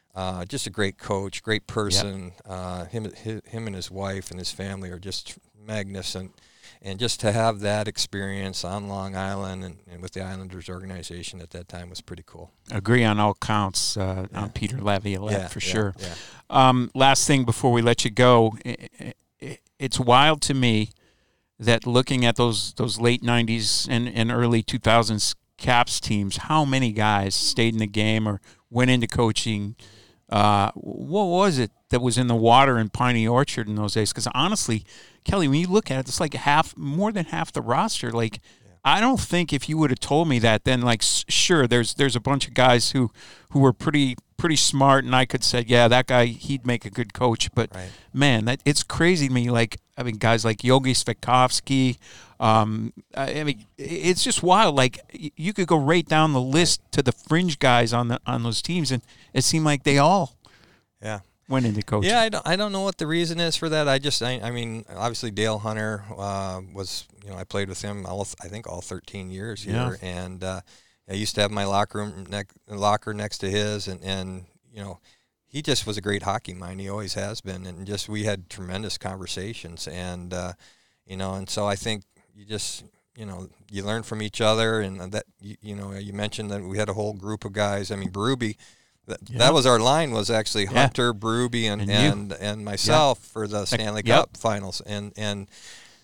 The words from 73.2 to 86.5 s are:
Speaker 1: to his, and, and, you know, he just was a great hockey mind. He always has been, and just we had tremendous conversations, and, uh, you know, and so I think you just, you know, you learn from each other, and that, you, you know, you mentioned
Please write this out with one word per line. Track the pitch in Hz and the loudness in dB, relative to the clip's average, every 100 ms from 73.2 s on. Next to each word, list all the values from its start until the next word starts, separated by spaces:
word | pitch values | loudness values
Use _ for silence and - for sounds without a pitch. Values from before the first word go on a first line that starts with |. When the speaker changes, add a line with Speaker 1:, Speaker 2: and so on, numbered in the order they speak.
| 104 - | -8 -6
Speaker 1:
to | 98 | -2
his, | 101 104 104 98 | -2 -2 -4 -8
and, | 92 | -10
and, | 92 95 92 92 90 _ _ | -8 -6 -8 -12 -16 _ _
you | 110 | -16
know, | 98 87 _ _ _ _ _ | -16 -16 _ _ _ _ _
he | 139 | -8
just | 151 131 - | -2 -2 -2
was | 104 | -6
a | |
great | 98 98 | -4 -2
hockey | 98 104 - | -2 -4 -6
mind. | 90 90 95 | -14 -12 -12
He | 98 | -10
always | 101 98 | -10 -8
has | 104 101 110 | -8 -8 -8
been, | 95 92 92 | -10 -12 -12
and | 82 95 | -12 -8
just | 104 - | -8 -6
we | 104 104 | -4 -4
had | 98 90 | -4 -8
tremendous | - 90 92 113 - | -14 -10 -8 -8 -8
conversations, | 95 95 90 - 98 117 82 82 - | -10 -10 -10 -10 -10 -12 -14 -12 -12
and, | 87 90 87 90 | -10 -10 -10 -8
uh, | 90 90 87 _ _ _ _ - | -8 -8 -12 _ _ _ _ -16
you | 95 | -8
know, | 95 95 | -6 -8
and | 95 | -8
so | - 104 | -4 -2
I | 98 | -2
think | 113 107 - _ _ 104 | -4 -8 -10 _ _ _
you | |
just, | 101 107 - - 110 _ _ - | -10 -8 -8 -10 -16 _ _ -16
you | 104 | -14
know, | 90 95 _ - | -12 -16 _ -12
you | 98 101 | -8 -4
learn | 113 | -6
from | 107 107 | -6 -8
each | 107 - | -6 0
other, | 110 110 113 110 | 2 2 2 0
and | 98 95 90 | -4 -8 -8
that, | 104 - _ | -10 -10 _
you, | 98 104 | -20 -16
you | 107 101 | -14 -12
know, | 98 | -10
you | 98 104 | -12 -10
mentioned | 104 107 - 104 | -8 -6 -6 -8